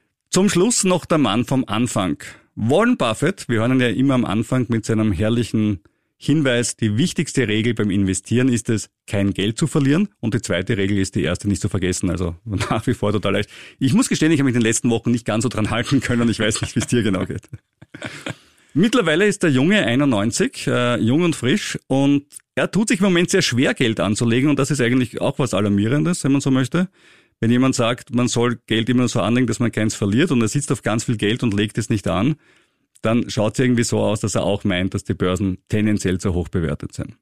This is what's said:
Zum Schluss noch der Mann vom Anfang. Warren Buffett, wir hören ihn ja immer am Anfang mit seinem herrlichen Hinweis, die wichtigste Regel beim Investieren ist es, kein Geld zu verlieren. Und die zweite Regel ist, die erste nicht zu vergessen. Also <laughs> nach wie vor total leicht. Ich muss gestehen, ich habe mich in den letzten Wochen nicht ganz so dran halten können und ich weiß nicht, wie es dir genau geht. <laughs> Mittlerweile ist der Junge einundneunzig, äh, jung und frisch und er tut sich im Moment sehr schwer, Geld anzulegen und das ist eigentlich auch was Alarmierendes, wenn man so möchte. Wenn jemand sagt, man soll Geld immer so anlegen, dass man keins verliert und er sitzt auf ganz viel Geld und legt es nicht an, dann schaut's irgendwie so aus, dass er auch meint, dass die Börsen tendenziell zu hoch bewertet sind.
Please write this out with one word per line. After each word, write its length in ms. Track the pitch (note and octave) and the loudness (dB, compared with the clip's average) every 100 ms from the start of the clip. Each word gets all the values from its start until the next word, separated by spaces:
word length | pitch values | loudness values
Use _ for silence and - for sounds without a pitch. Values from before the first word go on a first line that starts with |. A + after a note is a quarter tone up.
| _ _ _ | _ _ _
Zum 180 | F3 G3 | 0 2
Schluss 340 | E3+ G#3+ A#3 | 2 2 2
noch 220 | F#3+ F3+ | 0 0
der 140 | - E3 | 0 0
Mann 260 | A#2+ G#2+ | 2 0
vom 200 | A#2+ C3+ - | 0 -2 0
Anfang. 520 | G#2 B2 A2+ F#2 C#2+ - - _ - | -2 -2 -2 -2 -4 -10 -20 _ -6
Warren 400 | G#2+ D#3+ A#3 B3+ | 0 2 2 2
Buffett, 520 | A#2+ A2 D3 - - | 0 0 -2 -2 -2
wir 120 | A2+ | 0
hören 120 | A#2 | 2
ihn 80 | C3 | 2
ja 80 | B2 | 2
immer 260 | A2 C#3 | 2 2
am 100 | B2+ | 2
Anfang 420 | A2 G#2 A#2 C3 A#2+ | 0 -2 0 -2 0
mit 160 | A2+ | -2
seinem 280 | - A2 A2 | 0 0 0
herrlichen 680 | E2+ G#2+ A#2+ A2+ A2+ G#2+ G2 - _ _ _ | 0 0 0 0 0 0 -2 -8 _ _ _
Hinweis, 600 | - D3+ C3+ A#2+ A#2 - | 0 2 2 2 0 -2
die 200 | A2+ G#2 | 0 2
wichtigste 500 | F#3 - D#3 - A2 | 0 -2 -2 0 0
Regel 280 | G#2+ A2+ | 2 0
beim 160 | A2+ G#2 | 0 0
Investieren 580 | G2 F#2+ F#2 - A#2 C3 | 2 0 -2 0 0 2
ist 220 | A#2+ - | 0 0
es, 200 | A2 - _ - | -4 -4 _ -6
kein 280 | G#2 G2 | -2 0
Geld 240 | F#2 G2+ A2 | 0 -2 -2
zu 80 | D#3+ | -2
verlieren. 420 | D#3+ C#3 D3+ G3+ - | 0 2 2 0 -4
Und 140 | A#2 | -4
die 80 | - | -2
zweite 340 | - F2 F#2+ G2+ | -2 -2 -2 -2
Regel 220 | G2 G2+ | 0 0
ist, 160 | F#2+ | -2
die 80 | F#2+ | -2
erste 260 | D2 F2+ G2+ | -2 -2 -2
nicht 120 | F#2+ | -2
zu 80 | G#2+ | -2
vergessen. 420 | G2 F2+ F#2 F#2 | -2 -2 -2 -2
Also 240 | F2 F2 E2+ | -2 -4 -6
<laughs> 40 | |
nach 420 | - F#2 - - B2 | -8 -6 -4 -4 -2
wie 80 | |
vor 180 | A#2 G#2 | -2 -2
total 220 | G#2 G2+ | -2 -2
leicht. 160 | G2 G#2 - - - | -2 -4 -10 -20 -4
Ich 160 | C3+ | 0
muss 140 | F#3+ - | 2 0
gestehen, 240 | - D#3 | 0 2
ich 80 | D#3 | 2
habe 60 | C#3 | 2
mich 80 | |
in 60 | A#2+ | 2
den 60 | A2+ | 2
letzten 240 | A2+ B2 | 0 0
Wochen 220 | A2+ - | 0 0
nicht 140 | A#2+ - | -2 -2
ganz 160 | A2 | -2
so 60 | A#2 | -2
dran 220 | G#2+ A2 | -2 -2
halten 300 | A2 A#2 C3+ | -2 0 0
können 220 | - A#2+ | 0 0
und 80 | A#2 | 2
ich 100 | G#2 | 2
weiß 200 | G#2+ - | 0 -2
nicht, 120 | - | -4
wie 60 | - | -4
es 60 | - | 0
dir 160 | A#2+ | 0
genau 220 | G#2+ F#2 | 0 0
geht. 180 | G2 - - - _ _ - - | -4 -8 -12 -18 _ _ -20 -16
<laughs> 720 | - - - - _ _ _ C3 | -14 -12 -12 -14 _ _ _ 0
Mittlerweile 500 | A3 B3 E3+ D#3 G#3 | 2 2 2 2 2
ist 180 | F#3+ | 2
der 60 | F3 | 2
Junge 340 | B2+ D3+ G#3 | 4 4 2
einundneunzig, 840 | A2+ A#2+ C#3+ G#2+ A2 - A#3+ - - | 2 2 2 2 0 0 -2 -2 -2
äh, 300 | B2 B2 A#2+ | 0 0 0
jung 260 | A2 C#3+ | 2 2
und 140 | F3 - | 2 0
frisch 420 | A#2 G3+ - - - | 0 -2 -2 -10 -2
und 380 | C3+ C#3 C#3+ - - - - | 0 2 2 -2 -12 -10 -4
er 160 | D#3+ | -2
tut 160 | F3+ A3+ | 0 0
sich 100 | G#3 | 2
im 60 | |
Moment 260 | G3+ F3 D#3+ | 2 2 2
sehr 120 | F#3+ | 0
schwer, 300 | - A#2 C#3+ | 0 0 0
Geld 280 | B3 A#2+ A2 | 0 0 0
anzulegen 500 | F#2 G#2+ A#2+ A#2+ D3 | 0 0 2 2 2
und 80 | C#3 | 0
das 140 | B2+ | 0
ist 80 | D3 | 0
eigentlich 400 | A#2+ B2+ B2 - | 0 0 0 -2
auch 180 | B2 - | -4 -2
was 160 | C3 | -2
Alarmierendes, 680 | F#2 G#2 G2+ G#2+ D3 D#3 F3 | 0 0 2 2 0 0 0
wenn 80 | C3+ | 0
man 80 | C#3 | 0
so 100 | C#3 | 2
möchte. 380 | C3 B2+ E3 F#3 _ _ - _ _ | 2 2 0 -2 _ _ -20 _ _
Wenn 140 | A2+ | 2
jemand 240 | B2 C3 B2+ | 4 2 2
sagt, 360 | A#2 B2 - | 0 -2 -4
man 140 | A#2+ A#2+ | -2 0
soll 320 | A#2+ A#2+ A2+ - | 0 0 -2 -2
Geld 220 | A2 A2+ | -2 0
immer 180 | B2+ B2 | 0 0
so 140 | B2 | 0
anlegen, 260 | F#2+ A#2+ A#2+ | 0 2 0
dass 140 | A2 | 0
man 100 | A#2 | -2
keins 240 | A2 G#2+ | 0 -2
verliert 380 | - G#2 A2 E3+ | -2 0 2 2
und 80 | B2+ | 2
er 80 | A2 | 0
sitzt 240 | D3 - | -2 -2
auf 100 | C3 | -4
ganz 220 | A2+ A2 | -2 -2
viel 120 | - A2 | -2 -2
Geld 280 | G#2 A#2+ | 0 0
und 100 | A#2+ | 0
legt 240 | G2+ G#2+ - | 0 -2 -2
es 100 | - | -2
nicht 200 | A2 - | -2 0
an, 260 | F2+ B2 D3+ _ _ _ _ _ _ | 0 0 -2 _ _ _ _ _ _
dann 300 | A2 A#2+ - | 0 0 0
schaut's 300 | - G#2+ - | -2 -2 0
irgendwie 240 | B2+ A#2+ | 0 2
so 160 | A#2 G#2+ | 0 0
aus, 180 | G#2 G#2+ | 0 -2
dass 160 | G#2+ | -2
er 80 | G#2 | -2
auch 220 | D#2 G2+ | -2 -2
meint, 300 | G#2 F2+ F#2+ | 0 -2 -2
dass 100 | G2 | -4
die 100 | - | -6
Börsen 440 | F#2 F#2 F#2 G2 F#2 _ | -2 -2 0 -2 -4 _
tendenziell 500 | G#2+ G#2+ G#2 F#2+ F2+ | -2 0 0 0 -2
zu 160 | G#2 | -2
hoch 140 | F2 E2 | -2 -4
bewertet 460 | F#2+ D#2+ C#2+ - | -4 -4 -4 -8
sind. 200 | - - - | -12 -14 -16